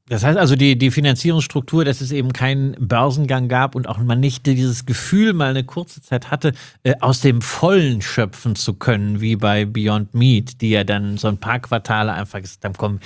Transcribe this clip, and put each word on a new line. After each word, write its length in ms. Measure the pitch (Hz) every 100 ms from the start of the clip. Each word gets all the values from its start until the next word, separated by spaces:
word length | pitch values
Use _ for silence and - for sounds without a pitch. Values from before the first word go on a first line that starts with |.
| -
Das 140 | 113
heißt 160 | 127 190
also, 160 | 147 135
die, 200 | 139 123
die 140 | 131
Finanzierungsstruktur, 960 | 151 143 123 165 160 131 147 - 160 143
dass 160 | 131
es 100 | 131
eben 220 | 143 127
keinen 420 | 123 131 139 135 -
Börsengang 680 | 113 117 139 135 139 131 123
gab 280 | 127 135 127
und 120 | 120
auch 120 | 107
man 200 | 120 120
nicht 280 | 139 127 143
dieses 400 | 127 127 120 -
Gefühl 460 | - - 196 220
mal 180 | 175 135
eine 120 | 131
kurze 380 | 127 175 170 -
Zeit 300 | - 123 -
hatte, 220 | 151 156 - - _
äh, 140 | 127 -
aus 220 | 127 123
dem 200 | 139 120
Vollen 580 | - - 175 196 147 113
schöpfen 540 | - - 104 - 117 101
zu 180 | -
können, 480 | 95 - 107 104 104
wie 140 | 110 107
bei 300 | 107 104 104
Beyond 500 | 110 107 107 104 120
Meat, 460 | 127 113 - -
die 100 | 113
ja 120 | 107
dann 340 | 98 101 101 101
so 100 | 110
ein 100 | 104
paar 220 | 113 123
Quartale 520 | - 117 - 107 107
einfach 300 | 87 101 101
gesagt 240 | 95 - 101
haben, 80 | 95
„Komm, 240 | 107 98